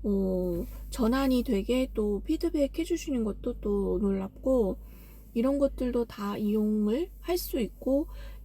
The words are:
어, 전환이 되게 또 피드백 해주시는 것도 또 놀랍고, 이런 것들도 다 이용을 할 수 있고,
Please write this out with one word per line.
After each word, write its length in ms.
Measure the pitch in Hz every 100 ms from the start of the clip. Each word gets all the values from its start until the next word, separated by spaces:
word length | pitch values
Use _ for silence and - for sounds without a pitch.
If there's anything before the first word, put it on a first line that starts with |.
어, 640 | 208 196 190 185 180 170 - - -
전환이 520 | - 220 262 269 254
되게 460 | 233 202 202 254 262
또 260 | - 208 202
피드백 540 | - 311 339 302 269 -
해주시는 460 | 330 330 - 254
것도 360 | 220 196 247 240
또 380 | 214 202 190 185
놀랍고, 800 | 202 196 190 - 262 262 196 - - - - - -
이런 260 | 233 262 285
것들도 460 | 277 - 254 240
다 320 | 233 - 202 208
이용을 720 | 208 214 214 214 208 247 370 -
할 180 | - 349
수 200 | - 294
있고, 480 | 196 - - 277 320 - - -